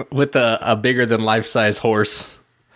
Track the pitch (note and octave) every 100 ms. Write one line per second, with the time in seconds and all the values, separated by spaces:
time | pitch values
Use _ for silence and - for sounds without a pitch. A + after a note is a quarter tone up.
0 | C3 C3 C#3 C#3 A#2 A2+ - G#2+ A#2+ B2+
1 | A#2+ A2+ A2 A2+ A2 B2 G#2+ G#2 A#2 G#2+
2 | G#2 - - - _ _ _